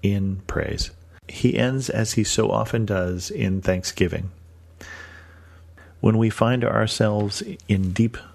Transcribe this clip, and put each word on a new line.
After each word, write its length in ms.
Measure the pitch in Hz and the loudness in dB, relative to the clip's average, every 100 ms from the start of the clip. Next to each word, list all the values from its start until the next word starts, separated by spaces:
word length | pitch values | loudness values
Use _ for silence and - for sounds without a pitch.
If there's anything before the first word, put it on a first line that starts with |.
in 380 | 101 101 98 95 - | 2 0 0 -4 -4
praise. 440 | - 67 - - - - - - | -4 -4 -4 -8 -10 -20 -20 -18
He 300 | - 127 - | 0 0 2
ends, 320 | 123 131 131 | 0 0 -2
as 240 | - 110 | -2 0
he 100 | - | 0
so 260 | 107 - 107 | 0 2 2
often 360 | 101 107 117 107 | 2 0 -2 0
does, 440 | 98 90 90 90 | 0 0 -4 -6
in 300 | - 101 95 | -4 -2 0
thanksgiving. 720 | 92 92 92 - 90 85 92 - - - - - - - - - - - - - - - - - | 0 0 -2 0 0 0 -6 -12 -20 -20 -20 -20 -18 -16 -18 -20 -20 -20 -20 -20 -20 -20 -20 0
When 160 | - 110 | 2 4
we 140 | 113 | 2
find 340 | - 113 127 | 2 2 2
ourselves 800 | 117 110 110 - 110 104 104 98 113 92 - | 2 2 0 2 2 2 -2 -4 -10 -12 -2
in 240 | 101 95 | 0 0
deep 240 | 92 113 - - | 2 0 0 -16